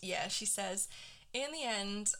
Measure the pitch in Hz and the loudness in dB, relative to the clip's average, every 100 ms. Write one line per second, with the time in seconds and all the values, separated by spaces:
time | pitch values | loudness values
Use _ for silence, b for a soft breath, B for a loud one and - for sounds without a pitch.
0 | 185 180 190 - 214 - 196 196 - B | 0 0 2 2 2 2 2 0 -2 B
1 | B B B 247 285 320 254 214 202 208 | B B B -2 -2 -2 0 0 0 0
2 | 208 - | 2 2